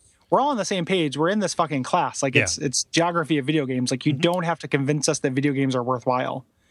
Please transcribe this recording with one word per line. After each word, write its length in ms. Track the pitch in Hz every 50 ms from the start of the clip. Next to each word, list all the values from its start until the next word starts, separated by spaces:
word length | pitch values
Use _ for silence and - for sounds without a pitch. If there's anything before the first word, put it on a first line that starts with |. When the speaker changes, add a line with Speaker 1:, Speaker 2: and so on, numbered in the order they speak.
| _ _ _ _ _ -
Speaker 1:
we're 100 | 170 208
all 100 | 269 294
on 60 | 277
the 80 | 214 185
same 200 | - 208 185 170
page. 320 | 165 190 185 160 143 127
We're 120 | 143 156 175
in 100 | 208 214
this 160 | 196 160 -
fucking 300 | - 170 143 151 135 123
class. 380 | - - 175 151 127 - -
Like, 120 | 143 135 127
Speaker 2:
Yeah. 80 | -
Speaker 1:
it's, 160 | 107 92 - -
it's 260 | - 139 - - -
geography 540 | - - 160 165 175 170 170 156 131 160 143
of 60 | 127
video 200 | 139 156 156 139
games. 240 | 127 131 127 127 123
Like, 140 | 135 127 -
you 60 | 151
Speaker 2:
Mm-hmm. 80 | 143 135
Speaker 1:
don't 220 | 165 170 175 185 170
have 140 | 170 170 -
to 80 | - 151
convince 400 | - 139 135 135 151 151 - 165
us 120 | 147 -
that 120 | - 139
video 200 | 127 139 139 143
games 240 | 135 135 139 135 131
are 60 | 127
worthwhile. 600 | 120 123 127 123 - 131 123 127 131 - - 131 - _ _ _ _ -